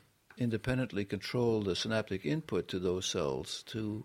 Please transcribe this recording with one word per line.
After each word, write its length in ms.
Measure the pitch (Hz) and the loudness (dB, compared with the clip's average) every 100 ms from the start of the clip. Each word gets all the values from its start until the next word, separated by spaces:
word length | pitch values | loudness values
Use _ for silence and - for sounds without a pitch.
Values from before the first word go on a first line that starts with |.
| - _ _ - | -12 _ _ -2
independently 640 | 120 110 - 127 127 98 | 0 0 0 0 0 -2
control 580 | 98 101 - 127 117 110 | -2 -4 -2 2 4 4
the 120 | 98 87 | 2 0
synaptic 480 | 113 110 107 95 | 2 0 0 -2
input 440 | - 156 151 92 85 | 0 -2 0 -2 0
to 100 | 95 | 0
those 280 | 90 90 - | 2 2 0
cells 560 | 95 73 65 - - - | 0 0 0 -4 -10 -6
to 360 | 113 107 107 | -4 -4 -4